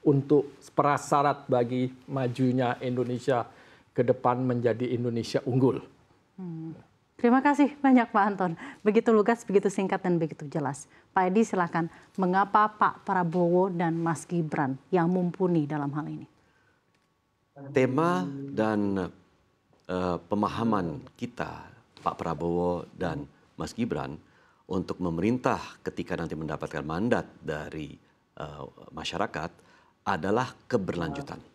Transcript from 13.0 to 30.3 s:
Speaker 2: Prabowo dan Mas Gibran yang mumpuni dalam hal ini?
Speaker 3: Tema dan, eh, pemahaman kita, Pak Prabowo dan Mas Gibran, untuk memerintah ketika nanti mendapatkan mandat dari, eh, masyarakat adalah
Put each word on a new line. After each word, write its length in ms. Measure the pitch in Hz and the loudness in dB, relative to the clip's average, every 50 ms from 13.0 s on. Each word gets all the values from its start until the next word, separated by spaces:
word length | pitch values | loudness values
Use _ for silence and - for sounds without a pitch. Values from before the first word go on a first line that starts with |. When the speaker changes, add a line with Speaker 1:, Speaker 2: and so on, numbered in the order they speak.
| - | -6
Speaker 2:
Prabowo 640 | - 196 185 180 170 160 180 175 170 175 180 185 202 | -2 0 0 0 2 2 2 2 4 4 4 4 2
dan 240 | 180 170 175 165 165 | 0 -2 0 0 0
Mas 320 | 165 165 165 160 - - | 0 0 -2 -2 -4 -6
Gibran 480 | - 175 170 156 151 - - 147 131 135 135 _ _ | -4 -2 -2 -2 0 -2 -2 -2 -2 -2 -6 _ _
yang 160 | 185 180 165 | 0 2 2
mumpuni 560 | 175 180 185 180 175 170 - 190 180 175 165 147 | 2 2 0 0 -2 0 0 0 2 2 2 2
dalam 240 | 143 156 147 143 143 139 | 0 -2 -4 -4 -4 -6
hal 80 | 151 151 156 | -6 -8 -8
ini? 160 | 156 151 135 _ _ _ _ _ _ _ _ _ _ _ _ _ _ _ _ _ _ _ _ _ _ _ _ _ _ 143 139 135 139 | -10 -12 -14 _ _ _ _ _ _ _ _ _ _ _ _ _ _ _ _ _ _ _ _ _ _ _ _ _ _ -18 -16 -2 2
Speaker 3:
Tema 480 | 139 131 123 127 151 165 175 180 180 180 180 - - 139 139 | 2 2 4 2 0 0 0 0 -2 -2 -6 -8 -10 -10 -8
dan, 600 | - 101 110 110 110 104 104 101 98 95 90 - - - _ _ _ _ _ _ _ _ _ _ _ _ _ | -2 -2 0 0 2 0 0 0 0 -2 -4 -4 -8 -16 _ _ _ _ _ _ _ _ _ _ _ _ _
eh, 300 | - 92 90 92 92 87 85 - - | -6 -4 -2 -2 -2 -4 -4 -4 -4
pemahaman 720 | 104 104 104 95 - 107 113 117 107 101 87 82 76 65 - - _ - | -2 -2 0 -2 -2 -2 0 0 0 0 -2 -4 -6 -10 -14 -18 _ -12
kita, 480 | 120 240 - - - 82 78 78 - - - _ _ _ _ - | -12 -12 -8 -10 -10 -8 -10 -14 -18 -20 -20 _ _ _ _ -6
Pak 160 | - - - | -6 -6 -6
Prabowo 720 | - - 82 80 76 85 85 85 87 87 87 87 85 - - - | -4 -4 -4 -4 -2 -2 -2 0 0 0 0 -2 -4 -6 -12 -10
dan 320 | - 90 85 80 73 73 - _ _ _ _ _ - | -6 -6 -4 -4 -6 -10 -12 _ _ _ _ _ -10
Mas 160 | 80 82 - | -10 -10 -4
Gibran, 400 | - 117 - 80 73 67 67 73 - _ _ _ _ _ _ _ _ _ - | -6 -4 -4 -2 -4 -6 -8 -10 -14 _ _ _ _ _ _ _ _ _ -4
untuk 320 | 92 95 85 - - - 90 | -4 -4 -2 -4 -6 -4 -4
memerintah 560 | 87 82 82 92 110 123 127 127 139 110 82 - - - - _ | -4 -2 0 0 0 0 0 0 -2 -2 -2 -6 -12 -18 -12 _
ketika 320 | - - - - - 90 | -10 -8 -8 -8 -6 -6
nanti 240 | 82 85 76 80 78 | -6 -6 -6 -6 -8
mendapatkan 400 | 78 76 76 73 80 80 - 76 69 | -6 -6 -6 -6 -8 -8 -8 -8 -6
mandat 400 | 76 78 87 107 123 123 90 78 - - - - | -6 -4 -4 0 0 0 -2 -2 -6 -16 -12 -8
dari, 560 | 78 78 76 71 71 - 80 76 71 71 - _ _ _ _ _ _ _ - | -8 -8 -6 -8 -10 -10 -10 -12 -12 -14 -20 _ _ _ _ _ _ _ -14
eh, 240 | 73 76 73 73 65 - _ - - - - | -12 -12 -12 -14 -14 -14 _ -20 -20 -16 -14
masyarakat 560 | 80 80 - 85 85 101 - - 76 80 87 - - _ _ _ _ _ _ _ _ _ | -10 -10 -8 -4 -4 -4 -4 -4 -8 -8 -8 -10 -16 _ _ _ _ _ _ _ _ _
adalah 480 | 98 101 82 80 92 | -4 -4 -2 0 0